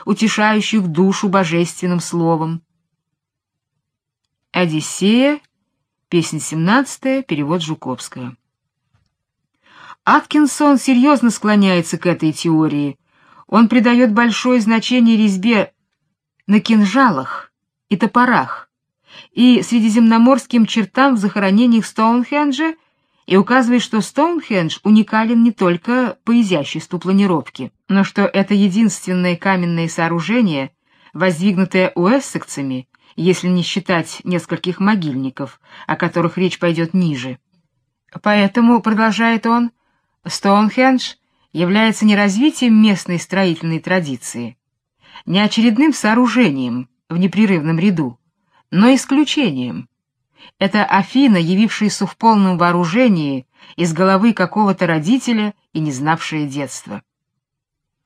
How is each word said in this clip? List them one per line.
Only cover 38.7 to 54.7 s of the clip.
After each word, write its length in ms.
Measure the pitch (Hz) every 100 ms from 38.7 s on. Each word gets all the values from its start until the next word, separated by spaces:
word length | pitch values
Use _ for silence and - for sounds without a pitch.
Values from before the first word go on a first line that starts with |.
| 240
продолжает 640 | 226 214 226 196 226 226 226
он, 260 | 233 233 _ _ _ _ _ 175
Стоунхендж 880 | - 196 202 214 254 262 254 - - _ _ _
является 540 | 156 180 208 220 - 214
не 100 | 202
развитием 680 | 202 196 302 - 247 220
местной 380 | 214 185 - 170
строительной 600 | - 185 185 160 165 160
традиции, 800 | - 185 147 123 - 117 120 - _ _ _ _ _ - -
не 140 | 185
очередным 520 | 208 220 233 220 311
сооружением 960 | - 214 226 247 233 202 135 123 123 131 _ -
в 80 | 175
непрерывном 600 | 185 196 214 175 156 160
ряду, 400 | 202 165 127 - _ _ _ _ -
но 240 | 165 240 262
исключением. 920 | - 277 294 302 226 131 - 170 - _ _ _ _ _ - -
Это 260 | 190 214 196
Афина, 500 | 196 - 254 277 185
явившаяся 720 | 165 185 226 - 208 - 190
в 80 | -
полном 420 | 226 208 190 175
вооружении, 880 | 175 175 170 220 254 175 143 131 - _ - -
из 160 | 170
головы 400 | 160 190 190 226
какого-то 560 | 208 180 208 202